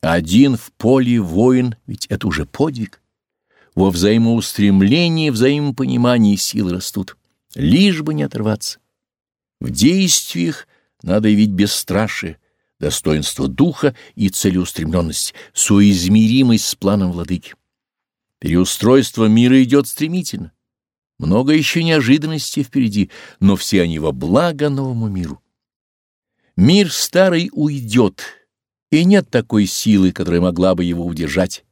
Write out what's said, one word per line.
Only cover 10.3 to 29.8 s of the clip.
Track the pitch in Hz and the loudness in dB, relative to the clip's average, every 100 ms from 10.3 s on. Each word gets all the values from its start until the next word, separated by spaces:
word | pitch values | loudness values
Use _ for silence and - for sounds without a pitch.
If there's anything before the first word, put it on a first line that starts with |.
| 175 175 151 - _ _ _ | -6 -4 -6 -14 _ _ _
надо | - 98 107 | -4 0 2
явить | 104 107 | 2 2
бесстрашие, | 92 101 - - 92 107 - 85 78 _ _ _ _ | 2 0 -2 -4 -4 -4 -6 -12 -14 _ _ _ _
достоинство | 73 - - 76 71 - 67 | -6 -4 -2 -2 -4 -6 -6
духа | - 170 151 147 123 - - | 0 0 0 -4 -4 -20 -4
и | 98 | -4
целеустремлённость, | - - - 90 - 80 90 85 - - - - | 0 -2 0 -4 -6 -4 -2 -2 -6 -10 -12 -14
соизмеримость | - - 101 101 95 90 107 110 127 131 113 - | -6 0 4 4 4 2 4 4 2 2 2 0
с | - | -4
планом | 98 104 92 | -2 0 -2
владыки. | 87 80 90 - - _ _ _ _ _ _ _ _ | -4 -6 -8 -8 -20 _ _ _ _ _ _ _ _
Переустройство | 80 85 92 - 107 135 120 - 110 | -2 0 0 0 4 4 2 0 2
мира | 110 123 131 | 4 4 4
идёт | 127 139 139 | 4 2 0
стремительно. | - 156 180 - - 82 _ _ _ _ _ _ _ | -6 -6 -4 -6 -10 -14 _ _ _ _ _ _ _
Много | 76 98 135 | 0 0 2
ещё | 156 143 170 | 0 0 -2
неожиданностей | 165 160 120 143 151 156 - - | 0 0 2 0 0 -6 -6 -6
впереди, | 139 143 120 104 98 - - _ | -4 -2 -2 0 -4 -4 -20 _
но | 98 98 | 0 0
все | - 101 | 0 0
они | 85 80 | 0 0
во | 78 | -4
благо | 65 - 104 170 147 147 | -4 -2 0 0 -2 -4
новому | 139 135 120 110 | -2 -4 -4 -4
миру. | 95 85 69 _ _ _ _ _ _ _ _ _ _ _ - | -6 -8 -10 _ _ _ _ _ _ _ _ _ _ _ 2
Мир | 185 - 190 | 4 4 2
старый | - - 170 190 170 175 | -2 -2 2 2 0 -4
уйдёт, | - 151 143 117 113 107 - - - _ _ _ _ _ | -4 -4 -4 -2 2 2 0 -20 -20 _ _ _ _ _
и | 156 175 | 2 4
нет | 202 - | 4 2
такой | 123 113 110 98 | -4 0 0 0
силы, | - | -2